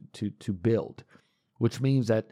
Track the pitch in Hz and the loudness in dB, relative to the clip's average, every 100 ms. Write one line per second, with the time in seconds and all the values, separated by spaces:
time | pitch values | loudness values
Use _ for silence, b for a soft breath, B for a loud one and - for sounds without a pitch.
0 | - - 104 - - 92 113 113 - - | -10 -8 -8 -6 -6 -2 0 0 -2 -10
1 | - b b b b - 113 - 135 135 | -20 b b b b -2 -2 0 0 2
2 | 113 110 - | 2 0 0